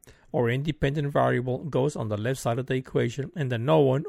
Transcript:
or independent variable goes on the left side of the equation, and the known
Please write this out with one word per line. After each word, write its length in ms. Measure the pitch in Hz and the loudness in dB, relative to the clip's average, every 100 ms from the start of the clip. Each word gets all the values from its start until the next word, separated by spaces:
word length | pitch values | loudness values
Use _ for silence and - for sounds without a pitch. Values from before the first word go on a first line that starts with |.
| - - _ | -20 -20 _
or 200 | 151 117 | 0 0
independent 600 | 127 151 147 139 151 143 | 0 -2 -2 0 0 -2
variable 520 | 143 127 127 127 127 | 2 2 2 0 -4
goes 320 | 160 131 143 160 | -2 0 0 0
on 140 | 117 | -4
the 80 | 104 | -2
left 220 | 113 135 | -2 -2
side 200 | - 120 | -2 -2
of 80 | 127 | -2
the 80 | 131 | -4
equation, 560 | - 143 120 117 135 185 | -2 0 0 -2 -8 -4
and 160 | 131 | -4
the 60 | 120 | -2
known 480 | 123 160 135 131 | 2 4 4 2